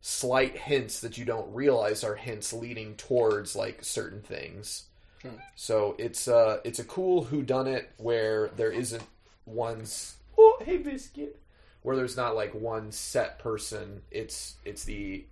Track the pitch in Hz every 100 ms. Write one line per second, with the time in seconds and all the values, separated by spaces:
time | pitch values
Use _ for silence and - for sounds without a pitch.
0 | - - 127 131 131 - 135 139 113 -
1 | 117 113 123 113 101 110 139 123 107 107
2 | 113 104 127 107 - 113 117 113 107 107
3 | - 123 110 104 101 101 104 98 - -
4 | 104 101 101 - 69 82 - - - _
5 | - - 127 113 - - - 110 104 -
6 | 117 - - 117 113 107 - - - -
7 | 185 180 123 147 127 131 131 131 - -
8 | 110 117 110 110 107 - 110 101 123 113
9 | - - _ _ - 110 117 113 110 -
10 | - - - - 440 480 - 359 294 269
11 | - - 294 - - _ - - 131 131
12 | 123 123 120 110 104 107 113 110 107 107
13 | - - 113 - - 107 - 107 101 101
14 | - - 110 - - - - 101 - 104
15 | 101 98 -